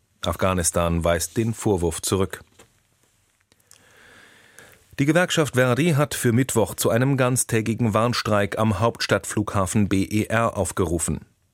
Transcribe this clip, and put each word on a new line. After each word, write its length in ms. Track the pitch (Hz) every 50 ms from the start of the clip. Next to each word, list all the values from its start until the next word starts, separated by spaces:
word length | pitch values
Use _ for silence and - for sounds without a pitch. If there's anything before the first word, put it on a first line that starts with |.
| _ _ _ _ -
Afghanistan 800 | 90 87 - 95 95 92 90 85 - - 90 85 85 85 82 80
weist 340 | 85 85 82 - - -
den 160 | 117 113 113 110
Vorwurf 480 | - - 113 101 87 87 82 80 -
zurück. 400 | - - 101 92 95 - - - - _ _ - - _ _ _ _ _ _ _ _ _ _ _ _ _ _ _ _ _ _ _ _ _ - _ _ _ _ - - - - - - - - - - _ _ - - - - _ _ _ -
Die 80 | - 139
Gewerkschaft 500 | 143 156 175 180 175 - 165 156 127 -
Verdi 360 | 127 127 127 120 120 160 180
hat 240 | 151 135 147 - -
für 160 | - - 123
Mittwoch 420 | 110 123 135 - - 113 101 - -
zu 160 | - - 113
einem 280 | - 117 127 139 143
ganztägigen 760 | 127 127 123 131 123 - - 117 113 107 113 113 98 123 110 98
Warnstreik 640 | 110 113 123 120 - - 110 107 101 104 101 -
am 220 | - 110 110 104 90
Hauptstadtflughafen 1080 | 113 117 - - - - 113 98 - - - 110 104 - - 104 95 90 - 110 101 90
B 140 | 101 98 92
E 200 | - - 107 101
R 320 | - 110 113 117 110 -
aufgerufen. 680 | 101 92 - - - 95 82 87 82 - - 76 - - _ _ _ _ _